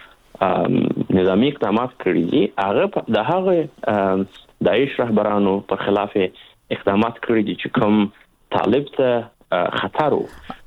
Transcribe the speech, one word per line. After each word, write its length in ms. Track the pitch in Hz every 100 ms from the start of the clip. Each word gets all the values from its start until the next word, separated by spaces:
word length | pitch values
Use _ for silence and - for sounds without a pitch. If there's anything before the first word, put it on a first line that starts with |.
| - - _ -
ام، 480 | 95 87 - - - - -
نظامي 380 | 95 92 95 135
اقدامات 420 | 147 107 104 127 -
کړي 260 | 92 85 85
دي، 220 | 143 202 -
هغه 280 | 98 113 196
په، 160 | - -
د 100 | 110
هغه، 500 | 113 180 185 175 151 - -
ام، 380 | 104 98 95 98 - - _
داعش 400 | 90 101 139 -
رهبرانو 600 | 120 107 104 104 101 98
پر 160 | - -
خلاف 400 | - 101 101 104 95 - - _ _
اقدامات 480 | 113 - 101 113 - -
کړي 160 | 113
دي 120 | 101
چې 260 | 90 - -
کوم 300 | 107 107 101 - _ _ _
طالب 340 | 98 92 123 143 -
ته، 280 | 127 120 110 _ _
اه، 180 | 90 90
خطر 440 | - 95 - 151
و. 120 | 110 - - - -